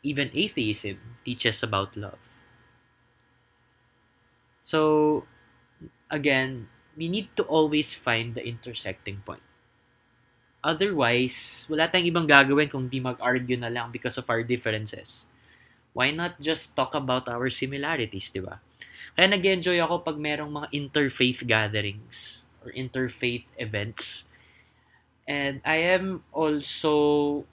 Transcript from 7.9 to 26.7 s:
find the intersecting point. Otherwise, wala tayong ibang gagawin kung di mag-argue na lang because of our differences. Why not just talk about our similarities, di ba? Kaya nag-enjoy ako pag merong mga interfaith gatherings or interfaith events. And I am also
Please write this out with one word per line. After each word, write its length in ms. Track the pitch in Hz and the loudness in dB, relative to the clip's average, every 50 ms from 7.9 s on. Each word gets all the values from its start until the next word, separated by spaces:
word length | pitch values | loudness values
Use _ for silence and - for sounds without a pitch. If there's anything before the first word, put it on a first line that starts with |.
| - | -2
find 400 | - - 123 117 113 117 120 113 | -2 0 0 0 0 0 -4 -8
the 80 | 123 - | -8 -8
intersecting 800 | 120 117 117 - 123 113 - - 101 95 - _ 104 98 101 - | -8 -10 -10 -12 -12 -10 -8 -8 -8 -8 -8 _ -12 -12 -10 -12
point. 200 | - 85 - _ _ _ _ _ _ _ _ _ _ _ _ _ _ _ _ _ _ _ _ _ _ _ _ | -14 -14 -14 _ _ _ _ _ _ _ _ _ _ _ _ _ _ _ _ _ _ _ _ _ _ _ _
Otherwise, 1040 | - 151 160 151 190 208 190 151 127 117 120 123 127 127 - - - - - - - - | -2 -2 0 2 0 0 2 2 2 4 4 2 2 0 -2 -6 -6 -6 -8 -10 -8 -4
wala 160 | 156 151 160 165 | 0 0 2 2
tayong 240 | - 185 170 170 | 2 2 2 4
ibang 160 | 165 170 165 147 | 2 2 6 8
gagawin 400 | 147 139 139 135 139 143 151 143 | 10 10 10 8 6 4 2 2
kung 240 | - 135 127 123 | 0 -4 -4 -4
di 80 | 127 131 | -4 -4
mag-argue 560 | 127 127 127 - - 123 127 127 123 123 127 | -4 -4 -4 0 0 2 2 0 0 -2 -2
na 160 | 123 120 117 | -2 -2 -6
lang 160 | 117 120 117 120 | -4 -6 -6 -6
because 320 | 120 123 - 123 - - | -10 -6 -4 -4 -4 -4
of 80 | - - | -2 0
our 160 | 120 117 117 | 0 0 0
differences. 800 | 117 123 117 - 113 107 110 107 104 - - - - - - - _ _ _ _ _ - _ _ _ _ _ _ _ _ | 0 -2 -2 0 -2 -4 -4 -6 -8 -10 -12 -12 -12 -14 -14 -14 _ _ _ _ _ -20 _ _ _ _ _ _ _ _
Why 160 | - 127 139 | 0 2 2
not 240 | 151 160 170 175 175 - | 2 0 -4 -4 -4 -4
just 380 | 143 156 160 - - - _ | -2 -2 -2 -2 -4 -6 _
talk 160 | - 131 - | 0 0 0
about 340 | - 147 139 127 127 127 127 123 | 0 -2 0 0 0 0 0 -4
our 160 | 120 120 127 131 | -4 -2 -2 -2
similarities, 800 | 123 - 135 131 139 139 139 151 165 143 117 107 - 95 - - | -2 -2 -4 -4 -4 -6 -4 -2 -2 -2 -2 -4 -4 -8 -8 -6
di 160 | - 98 92 | -6 -8 -8
ba? 160 | - - - _ _ _ _ - - - - - - _ | -8 -12 -16 _ _ _ _ -20 -20 -20 -20 -20 -6 _
Kaya 100 | - 180 | 4 4
nag-enjoy 540 | 190 202 196 175 196 190 185 170 185 180 170 | 6 4 4 4 4 2 4 2 2 2 2
ako 240 | 165 160 175 170 - | 2 2 0 -2 -2
pag 100 | 165 151 147 | -4 -6 -4
merong 320 | 151 151 147 147 151 147 | -4 -4 -4 -4 -6 -6
mga 160 | 147 147 151 - | -8 -8 -8 -6
interfaith 720 | - 147 143 135 - 151 143 135 - - 131 127 123 - | -6 -6 -6 0 2 2 2 2 4 2 2 2 2 -2
gatherings 1040 | 127 120 110 110 110 104 104 107 101 101 98 107 - - - - - - - - - _ _ _ | 0 2 2 4 4 2 -2 -2 -2 -2 -6 -10 -14 -12 -8 -8 -6 -6 -8 -10 -14 _ _ _
or 80 | - 120 | -18 -12
interfaith 800 | - 127 131 123 - 131 131 120 - - - 123 120 120 - - _ - | -8 -8 -8 -4 -2 -2 -2 -2 -2 -2 -2 -2 -2 -4 -10 -14 _ -10
events. 720 | 120 107 107 104 104 117 110 - - - - - - _ _ - _ _ _ _ _ _ _ _ _ _ _ _ _ _ _ _ _ | -8 -4 -4 -4 -4 -4 -4 -4 -2 0 -2 -2 -4 _ _ -20 _ _ _ _ _ _ _ _ _ _ _ _ _ _ _ _ _
And 320 | - 143 143 143 139 135 135 - | -6 -4 -2 -2 -4 -4 -4 -2
I 160 | - 156 160 165 175 185 | 0 0 2 4 2 2
am 260 | 180 190 190 185 165 - _ | 2 2 -2 -6 -6 -10 _
also 1120 | - 156 160 156 151 147 139 - | -4 -2 0 0 0 -2 -2 -6